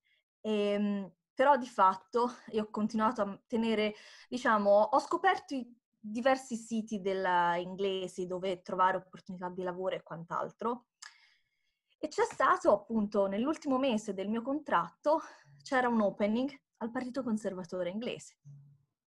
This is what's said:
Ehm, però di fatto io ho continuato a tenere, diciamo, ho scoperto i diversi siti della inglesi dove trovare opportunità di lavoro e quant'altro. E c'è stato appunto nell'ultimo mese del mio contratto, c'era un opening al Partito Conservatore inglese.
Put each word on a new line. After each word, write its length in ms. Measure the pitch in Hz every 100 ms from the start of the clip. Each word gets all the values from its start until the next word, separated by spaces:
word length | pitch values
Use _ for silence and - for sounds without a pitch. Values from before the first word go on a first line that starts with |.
| _ _ _ _
Ehm, 680 | 214 214 208 202 208 202 185 - _
però 220 | - 269 277
di 100 | 254
fatto 640 | - 190 - - 240 240 - -
io 120 | 220
ho 60 | 214
continuato 520 | - 214 220 220 240
a 200 | 202 190 _
tenere, 480 | 220 226 214 214 208 - - -
diciamo, 420 | 247 247 214 202
ho 280 | 202 214 269
scoperto 540 | - 339 381 370 -
i 200 | 269 240 - _ _
diversi 580 | 214 214 254 262 - 226
siti 440 | 226 226 214 214
della 560 | 185 190 190 175 170 170
inglesi 680 | 180 185 196 190 180 - 180
dove 360 | 180 190 180
trovare 340 | - 185 185 190
opportunità 500 | 180 - - 180 180
di 120 | 180
lavoro 320 | 180 180 185 170
e 60 |
quant'altro. 840 | - 165 170 - 151 - 220 247 - _ - - _ _ _ _ _ _ _ _
E 100 | 302
c'è 160 | -
stato 480 | 453 - 269 349 339
appunto 540 | 208 - 226 208 208 196
nell'ultimo 520 | 196 262 311 294 262
mese 340 | 269 214 214
del 140 | 196 190
mio 140 | 226
contratto, 800 | 233 294 294 190 175 - 294 311 - - _ -
c'era 260 | - 262 247
un 120 | 233
opening 500 | 202 - 208 220 262 - _ -
al 120 | 233
Partito 320 | 262 254 262
Conservatore 680 | 262 214 202 185 175 185 175
inglese. 480 | 202 240 - - - - - - - _ _